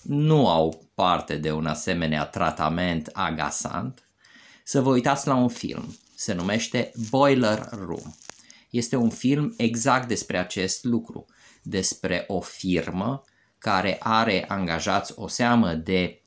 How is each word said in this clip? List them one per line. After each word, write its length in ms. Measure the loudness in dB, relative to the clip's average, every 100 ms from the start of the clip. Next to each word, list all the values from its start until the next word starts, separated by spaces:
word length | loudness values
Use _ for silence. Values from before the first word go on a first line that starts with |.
nu 460 | -2 2 4 6 6
au 420 | 4 2 0 -8
parte 420 | 0 2 2 -2 -4
de 160 | -2
un 140 | -2 -2
asemenea 580 | -2 -2 -2 0 0
tratament 840 | -2 -2 -2 0 0 0 0 -2 -4
agasant, 960 | -4 -4 -2 -4 -4 -6 -6 -6 -10 _ _ _ -20 -20 -20
să 160 | -2 2
vă 100 | 4
uitați 360 | 4 2 0 2
la 80 |
un 140 | 2 2
film. 480 | 0 -8 -8 -10 -16 _
Se 200 | -10 -6
numește 580 | -2 0 -2 -2 -4 -4 -6 -2
Boiler 580 | 2 4 4 4 0 -4
Room. 440 | -10 -8 -8 -10 -18 -20 -20 -20 -20 _
Este 260 | -4 -2 0
un 140 | 0
film 440 | 0 0 2 0 0
exact 520 | -2 0 2 2 2
despre 300 | -4 -2 -4
acest 460 | -2 -2 -2 -2
lucru, 420 | -2 -2 -4 -14 -18 _ -20 _
despre 600 | -6 -2 -2 -2 -2 -2 -2
o 140 | -4
firmă 840 | -6 -6 0 0 0 -4 -4 -4 -10 _ _ _
care 380 | 0 0 0 -2
are 440 | 2 2 2 0 0
angajați 640 | -2 -2 -2 0 -2 -2 -10
o 120 | -8
seamă 460 | 0 4 4 4
de 480 | 0 0 0 0 -4